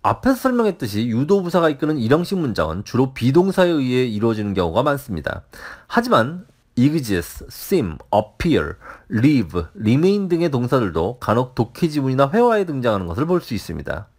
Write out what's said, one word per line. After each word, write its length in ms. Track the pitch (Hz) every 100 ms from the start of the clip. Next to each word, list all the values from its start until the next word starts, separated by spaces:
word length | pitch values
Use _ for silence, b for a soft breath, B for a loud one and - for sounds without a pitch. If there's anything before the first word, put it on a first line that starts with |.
앞에서 340 | 101 110 247
설명했듯이 720 | 254 262 240 220 180 113 104 120
유도부사가 600 | 113 147 202 175 180 165
이끄는 280 | 143 156 151
일형식 400 | 110 147 180 190
문장은 460 | 143 92 78 85
주로 280 | - 113 131
비동사에 540 | 131 120 151 190 185 180
의해 360 | 160 127 123
이루어지는 480 | 127 104 117 110 104
경우가 280 | 92 87 92
많습니다. 640 | 143 143 131 85 - - - B B B B
하지만 600 | 233 247 165 117 175 - _ _ -
exist, 680 | 135 160 117 92 82 - -
seem, 460 | - - 185 95 73 -
appear, 600 | 104 104 _ 175 107 73 - B B B
live, 520 | 107 135 139 85 90 82 -
remain 520 | 107 131 180 208 190
등의 200 | 165 170
동사들도 680 | 135 123 135 101 80 90 123
간혹 340 | - 110 131
독해 360 | - 117 - 170
지문이나 400 | 147 131 131 139
회화에 300 | 208 240 214
등장하는 400 | 180 135 120 104 87
것을 180 | 82
볼 160 | 160 180
수 120 | -
있습니다. 540 | 104 - 80 71 71 -